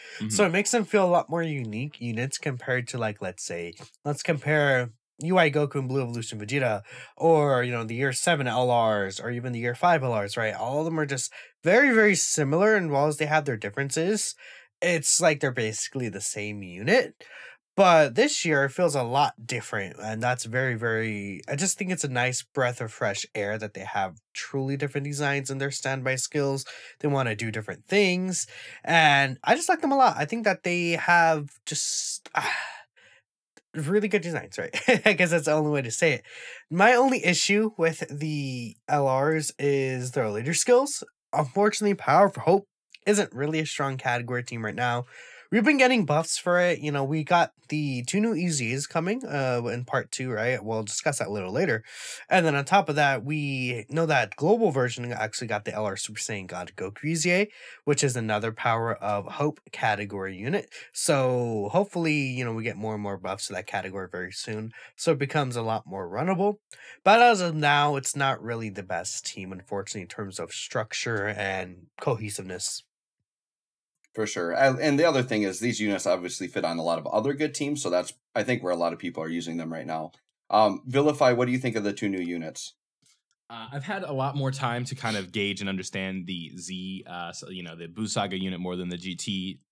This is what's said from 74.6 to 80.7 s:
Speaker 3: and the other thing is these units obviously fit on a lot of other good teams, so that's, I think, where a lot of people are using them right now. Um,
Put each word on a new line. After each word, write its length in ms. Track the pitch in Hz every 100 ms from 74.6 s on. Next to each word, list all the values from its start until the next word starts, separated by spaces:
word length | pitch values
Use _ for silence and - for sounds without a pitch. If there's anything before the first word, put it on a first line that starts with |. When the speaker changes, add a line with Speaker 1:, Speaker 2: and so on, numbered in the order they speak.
| 135 127
Speaker 3:
and 180 | 151 143
the 60 |
other 180 | 170 139
thing 200 | 123 110
is 180 | 101 90
these 180 | 120 101
units 260 | 107 98 92
obviously 420 | 90 90 - 90
fit 160 | 104
on 140 | 82 85
a 40 |
lot 160 | 82 82
of 80 | 76
other 260 | 107 127
good 220 | 139 151
teams, 260 | 139 143 147
so 100 | 90
that's, 220 | 87 87 - _
I 80 | 117
think, 180 | 107 123
where 100 | 90
a 40 | 87
lot 160 | 85
of 60 | 85
people 240 | 90 80
are 60 | 80
using 280 | 85 82 85
them 160 | 82
right 140 | 82 67
now. 240 | 80 78 _ _ _ -
Um, 320 | 107 107